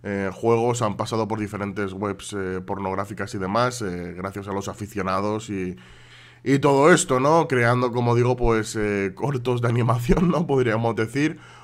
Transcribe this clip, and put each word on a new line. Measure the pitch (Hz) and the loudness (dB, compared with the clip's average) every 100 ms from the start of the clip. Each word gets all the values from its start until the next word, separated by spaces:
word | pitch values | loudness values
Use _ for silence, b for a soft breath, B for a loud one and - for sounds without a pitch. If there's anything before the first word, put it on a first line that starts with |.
eh, | 101 98 95 | -6 -4 -4
juegos | 90 113 117 120 120 | -2 2 2 2 0
han | 110 95 | -2 -2
pasado | 107 113 107 | -4 -2 -2
por | 110 | -4
diferentes | 101 101 101 95 98 | -4 -6 -6 -4 -6
webs, | 95 104 95 - | -4 -6 -6 -8
eh, | 101 92 92 | -6 -6 -6
pornográficas | 92 98 98 95 101 101 98 | -6 -6 -4 -4 -6 -6 -8
y | 104 | -6
demás, | 92 113 123 120 | -2 0 0 -2
eh, | 101 87 87 | -6 -6 -8
gracias | 87 95 101 98 | -8 -8 -8 -6
a | |
los | 98 95 | -6 -6
aficionados | 87 101 101 92 95 104 107 110 | -10 -8 -4 -2 -2 -2 -4 -4
y, | 98 90 90 B B B B B B | -6 -6 -8 B B B B B B
y | - 139 | 0 2
todo | 143 139 156 | 4 6 6
esto, | 180 - 127 | 6 4 2
¿no? | 139 165 151 | 4 4 4
Creando, | 127 117 123 123 | 2 2 2 0
como | 120 120 120 | 0 2 4
digo, | 120 123 | 2 2
pues, | 120 113 104 113 | 2 2 0 -2
eh, | 104 101 98 | 0 0 -2
cortos | 92 127 135 123 120 | -2 -4 -2 -2 0
de | 120 | 0
animación, | 117 113 120 - 190 180 | 2 2 2 2 2 4
¿no? | 156 147 | 2 2
Podríamos | 135 123 110 117 110 | 2 2 2 0 0
decir, | 110 139 156 - B B | -2 0 -2 -4 B B